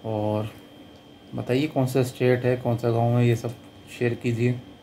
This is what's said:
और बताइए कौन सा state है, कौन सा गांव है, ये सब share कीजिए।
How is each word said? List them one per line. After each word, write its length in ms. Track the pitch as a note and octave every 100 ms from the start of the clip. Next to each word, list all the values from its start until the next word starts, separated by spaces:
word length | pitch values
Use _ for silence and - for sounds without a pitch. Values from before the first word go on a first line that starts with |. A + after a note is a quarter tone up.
| A2+
और 460 | G#2+ G#2+ G#2+ G#2+ - - - - - - - - A#2
बताइए 320 | - B2+ D3+
कौन 180 | C#3 B2+
सा 180 | C3+
state 420 | B2 - B2+ B2 B2
है, 120 | B2
कौन 200 | B2 A#2
सा 120 | A#2+
गांव 280 | A#2 A#2+ A#2+
है, 100 | A#2+
ये 80 | A2
सब 200 | A#2+ - - - - -
share 140 | A#2+
कीजिए। 460 | A#2 B2 A2+ A#2+ B2 - -